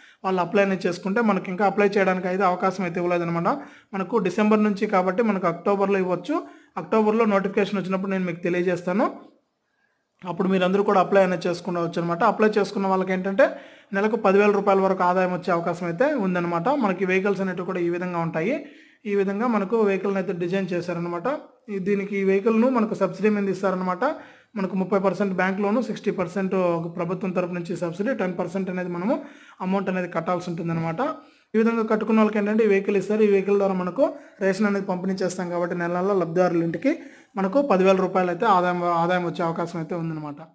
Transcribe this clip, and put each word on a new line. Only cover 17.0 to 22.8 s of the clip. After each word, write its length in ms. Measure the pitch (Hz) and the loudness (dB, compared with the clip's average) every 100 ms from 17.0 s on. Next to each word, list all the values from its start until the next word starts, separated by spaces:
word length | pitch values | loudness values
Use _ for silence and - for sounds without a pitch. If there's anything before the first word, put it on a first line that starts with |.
| 190 | 0
వెహికల్స్ 300 | 190 202 190 | 0 0 0
అనేవి 240 | 190 180 180 | -2 -4 -6
కూడా 100 | 180 | -2
ఈ 100 | 170 175 | -2 -2
విధంగా 240 | 180 170 165 | -4 -4 -4
ఉంటాయి. 380 | 165 185 311 - - - _ 214 | -2 -2 -4 -6 -20 -20 _ -4
ఈ 100 | 202 | -2
విధంగా 320 | 196 196 247 214 | 0 0 -2 -2
మనకు 200 | 190 233 | -2 0
వెహికల్ని 380 | 202 196 202 196 | 0 0 -2 -2
అయితే 120 | 180 | -4
డిజైన్ 340 | 175 175 190 185 | -4 -2 -2 -2
చేశారనమాట. 540 | 175 170 170 175 170 233 294 - _ - | -4 -4 -6 -6 -4 -4 -6 -10 _ -12
ఈ, 100 | 196 185 | -6 -2
దీనికి 260 | 202 196 202 | -2 -2 -2
ఈ 20 | |
వెహికల్ను 460 | 190 196 220 220 254 | 2 2 2 4 4
మనకు 180 | 247 | 2